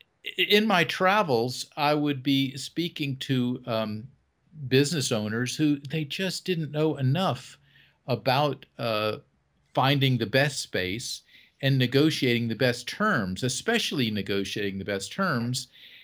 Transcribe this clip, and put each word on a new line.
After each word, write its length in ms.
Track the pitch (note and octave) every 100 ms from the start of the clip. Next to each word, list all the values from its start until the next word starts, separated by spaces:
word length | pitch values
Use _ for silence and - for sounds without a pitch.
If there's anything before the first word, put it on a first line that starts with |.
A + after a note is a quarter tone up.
| _ _ -
i-, 160 | -
in 240 | F3 G#3 A3
my 180 | F#3
travels, 800 | D#3+ - F#3 G#3 F3 A#2 B2+ B2+ - -
I 160 | D3
would 280 | D3+ D3 C3+
be 320 | C3+ C3+ C3+ C3+
speaking 580 | - - E3+ - C#3 C3+
to, 420 | - C3 B2 B2
um, 440 | - A2+ G#2+ G#2+ B2 _ _ _ _ D#3 C3
business 420 | C3 C#3+ D#3+ -
owners 460 | A2+ G#2+ A2+ B2 -
who 220 | D3+ C#3+
they 260 | C#3 D#3+
just 400 | C#3+ - F#3+ -
didn't 260 | - E3+ D3
know 260 | D3+ D#3 C#3+
enough 600 | C3 D#3+ F#3 - - - _ _ _ _ -
about, 600 | A2+ C3 C3 D3 - - -
uh, 400 | A#2+ G#2+ G#2+ A2 - _ _ _ _
finding 460 | C#3+ C3 C#3+ C3+ B2
the 80 | G#2
best 340 | C3 D3 D3
space 640 | - G2 F#2 A2 - - _ - - -
and 160 | C3+ C3+
negotiating 720 | B2 C3+ D#3 - B2+ A#2+ A#2
the 60 |
best 320 | G#2+ B2+ A#2 -
terms, 560 | - G#3 D3+ F#2 F#2
especially 680 | B2+ - - A#3 - D#3+ A2+
negotiating 680 | G#2 G2 G2 G2 A2+ G2+ G2
the 60 |
best 260 | F#2+ G2 -
terms. 580 | - G2 B2 A#2+ B2+ - - - -